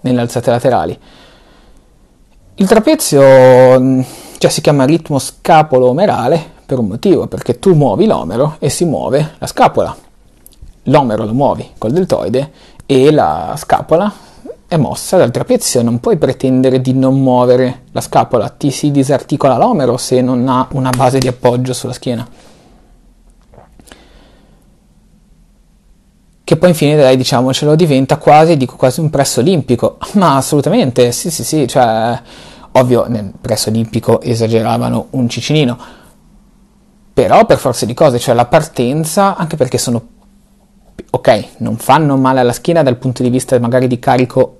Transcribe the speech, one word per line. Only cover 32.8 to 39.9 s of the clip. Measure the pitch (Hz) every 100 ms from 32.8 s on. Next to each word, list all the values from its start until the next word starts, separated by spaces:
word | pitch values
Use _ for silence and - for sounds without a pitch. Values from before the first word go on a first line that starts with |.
| 127 120 -
nel | 113 101 -
press | - 107 -
olimpico | 113 113 113 - -
esageravano | - 117 113 113 110 117 120 120 -
un | 135 120
cicinino, | 123 - 147 135 120 - - - _ _ _ _ _ _ _ _ _ _
però | - 98 156 226
per | 131
forza | 135 120 110
di |
cose, | - 156 120
cioè | -
la | 117 120
partenza, | 160 156 - 120 147 160 - 196 185
anche | 160 156
perché | 160 120
sono, | -